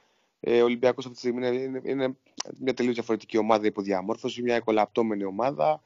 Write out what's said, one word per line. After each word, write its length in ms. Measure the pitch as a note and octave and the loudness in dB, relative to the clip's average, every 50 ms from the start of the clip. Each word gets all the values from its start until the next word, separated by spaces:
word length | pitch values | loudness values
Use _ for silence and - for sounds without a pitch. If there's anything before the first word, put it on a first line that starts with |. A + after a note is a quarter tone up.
| _ _ _ _ _ _ _ _ | _ _ _ _ _ _ _ _
Ε, 200 | - - A#2+ A#2+ | -2 2 4 4
ο 40 | A#2+ | 6
Ολυμπιακός 400 | B2 B2 A#2+ B2+ B2+ A#2+ C3+ B2+ | 4 4 2 2 2 0 0 -4
αυτή 140 | B2+ A#2+ - | -12 -10 -6
τη 80 | - B2 | -4 -4
στιγμή 180 | A#2+ B2 B2+ | -2 0 0
είναι, 100 | B2 B2 | 0 0
είναι, 240 | B2+ C3 C3+ C3 C3 B2+ | -2 -2 -4 -6 -6 -4
είναι 320 | - C3 C#3 C3+ C3 C3 - _ _ _ - - - - - | -4 -2 0 0 -2 -2 -6 _ _ _ -12 -12 -12 -10 -6
μια 160 | C3 C3 B2 | -2 -2 0
τελείως 200 | - B2 B2 A#2+ | 0 0 0 0
διαφορετική 440 | A#2 A2 - A2 G#2 - - - A2 | -2 -2 -2 -2 -4 -2 -2 0 2
ομάδα 280 | G#2+ G#2+ A2+ G#2+ G#2 | 4 4 4 4 4
υπό 160 | G#2+ G#2 G#2+ | 2 0 0
διαμόρφωση, 600 | G2 G2 G2 F#2 F#2 G2+ A2+ - - B2+ A2 A#2+ | -2 -2 -2 -2 -2 -4 -6 -4 -6 -6 -6 -4
μια 120 | A#2+ A#2+ A#2+ | -2 0 0
εκολαπτώμενη 680 | A#2 A2 - A2 G#2+ G#2 - - B2 A2+ A2+ G#2+ G2+ G2+ | 0 2 2 2 2 2 0 0 0 0 0 0 -4 -4
ομάδα, 580 | F#2+ F#2+ G2+ A#2+ C3+ D3 D3+ D3+ D#3 D#3 - _ | -6 -4 -2 -2 -2 0 0 0 0 0 -2 _